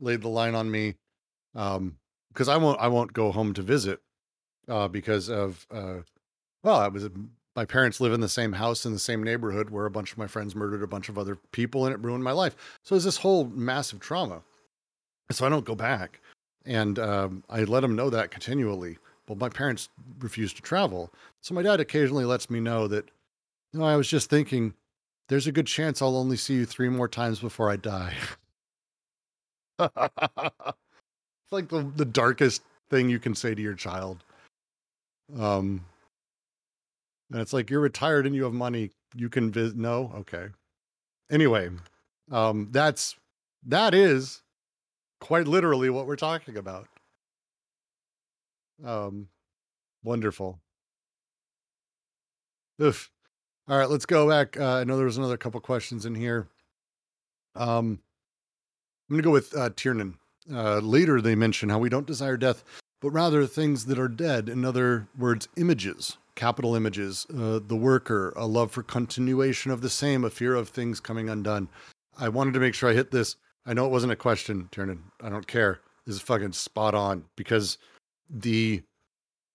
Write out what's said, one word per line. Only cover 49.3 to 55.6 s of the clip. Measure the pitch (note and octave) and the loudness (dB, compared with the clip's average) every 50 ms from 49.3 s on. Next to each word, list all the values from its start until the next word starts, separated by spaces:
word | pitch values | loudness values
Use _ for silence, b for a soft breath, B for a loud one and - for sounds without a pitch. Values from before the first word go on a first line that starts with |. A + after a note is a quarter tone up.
| _ _ _ _ _ _ _ _ _ _ _ _ _ _ - | _ _ _ _ _ _ _ _ _ _ _ _ _ _ -4
wonderful. | A2+ A#2+ A#2+ A2 G#2 - - F#2+ F#2 F#2 E2 _ _ _ _ _ _ _ _ _ _ _ _ _ _ _ _ _ _ _ _ _ _ _ _ _ _ _ _ _ _ _ _ _ _ _ _ _ _ _ _ _ _ _ - | -2 -2 0 0 -2 -2 -2 -6 -8 -10 -12 _ _ _ _ _ _ _ _ _ _ _ _ _ _ _ _ _ _ _ _ _ _ _ _ _ _ _ _ _ _ _ _ _ _ _ _ _ _ _ _ _ _ _ 2
Oof. | D3+ C#3+ - - - - _ _ _ _ _ _ _ _ _ _ _ C#3+ | 2 2 2 0 -6 -18 _ _ _ _ _ _ _ _ _ _ _ 0
All | C#3 C#3 | 2 4
right, | C3+ C3 | 4 4
let's | D3+ C3 - | 2 0 0
go | - F3+ D#3 D3+ D3+ | 4 4 6 6 8
back. | D#3 D3 C#3 - - - | 6 4 4 2 -2 -2
Uh, | C#3+ B2+ B2+ | 0 0 2
I | B2+ B2 | 2 0
know | B2 C3 | 0 0
there | C3+ C3 | 2 2
was | B2+ G#2+ | 0 0
another | B2+ C3+ B2+ B2 A2+ | -2 -2 -2 -2 -4
couple | - A#2 A2 A#2 | -4 -6 -8 -8